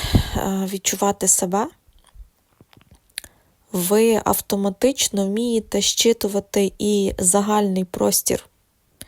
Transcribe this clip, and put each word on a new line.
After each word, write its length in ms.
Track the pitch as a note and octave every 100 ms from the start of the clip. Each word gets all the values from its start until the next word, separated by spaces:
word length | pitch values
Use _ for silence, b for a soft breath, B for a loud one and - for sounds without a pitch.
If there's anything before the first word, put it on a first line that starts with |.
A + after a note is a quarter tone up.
| B B B - G3 F#3+ F#3+
відчувати 540 | F#3+ - G3 G3+ G3 F#3+
себе, 400 | - F#3 G3 C#4+ - _ _ _ - - _ _ _ _ - _ - _ - b b b b _
ви 500 | F#3 F3 G#3 A3+ A3 -
автоматично 1040 | F#3 - G3+ G3+ F#3+ B3+ C#4 - G3 G3
вмієте 540 | G3+ A#3+ A3+ G#3+ G3+
щитувати 920 | G3 - A#3 A3+ G#3 G3+ - G#3 G3 -
і 340 | G#3 G#3 G3 -
загальний 680 | F#3+ G3+ G3+ G#3 G3+ F#3
простір, 640 | F#3 - G#3 G3+ - - - _ _ _ _ -